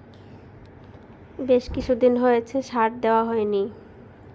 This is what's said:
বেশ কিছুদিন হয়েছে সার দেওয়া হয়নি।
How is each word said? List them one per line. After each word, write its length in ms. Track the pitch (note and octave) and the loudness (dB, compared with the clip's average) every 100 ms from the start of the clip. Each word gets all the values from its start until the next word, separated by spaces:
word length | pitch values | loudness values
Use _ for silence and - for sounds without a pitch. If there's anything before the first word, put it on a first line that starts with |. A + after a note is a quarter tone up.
| - - - - - - - - - - - - - - | -20 -20 -20 -20 -20 -20 -20 -20 -20 -20 -20 -20 -20 -8
বেশ 300 | C4 B3 - | 2 2 0
কিছুদিন 480 | - B3+ A#3+ B3 B3 | -6 -2 2 2 4
হয়েছে 440 | B3 A#3 A#3 C4+ | 2 2 0 -6
সার 400 | B3+ B3 A3 B3 | -4 -2 -2 0
দেওয়া 220 | A3+ A3+ | 0 2
হয়নি। 460 | A3+ A3+ G#3 G3+ G3 - - - - - - | 2 -2 0 -2 -2 -8 -20 -20 -20 -20 -20